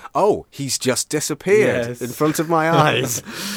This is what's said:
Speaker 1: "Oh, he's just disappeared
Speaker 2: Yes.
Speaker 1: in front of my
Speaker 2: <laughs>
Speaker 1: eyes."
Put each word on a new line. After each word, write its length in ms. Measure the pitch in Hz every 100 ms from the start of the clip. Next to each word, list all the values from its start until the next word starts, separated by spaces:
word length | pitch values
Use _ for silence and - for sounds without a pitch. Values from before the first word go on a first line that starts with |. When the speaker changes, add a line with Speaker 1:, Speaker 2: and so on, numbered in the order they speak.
| -
Speaker 1:
"Oh, 320 | 139 202 113 -
he's 280 | - 139 -
just 300 | 127 120 -
disappeared 800 | 151 - 151 - 220 151 123 120
Speaker 2:
Yes. 120 | 120
Speaker 1:
in 100 | 123
front 280 | - 151 151
of 100 | 160
my 220 | 165 156
Speaker 2:
<laughs> 160 | 165 151
Speaker 1:
eyes." 340 | 120 127 120 - - 196